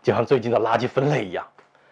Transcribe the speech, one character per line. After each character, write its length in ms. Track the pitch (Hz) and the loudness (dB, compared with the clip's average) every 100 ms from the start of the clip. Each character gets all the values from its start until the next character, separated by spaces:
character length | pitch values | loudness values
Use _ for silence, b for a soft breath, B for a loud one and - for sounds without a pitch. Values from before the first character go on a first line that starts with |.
就 100 | - | -2
像 140 | 104 113 | 0 2
最 140 | 135 | 0
近 100 | 113 | 2
的 100 | 113 | 0
垃 200 | 113 117 | 2 0
圾 80 | 120 | 0
分 220 | 131 139 | -2 0
类 160 | 131 98 | 0 -4
一 60 | |
样， 160 | 87 - _ b b b | -8 -10 _ b b b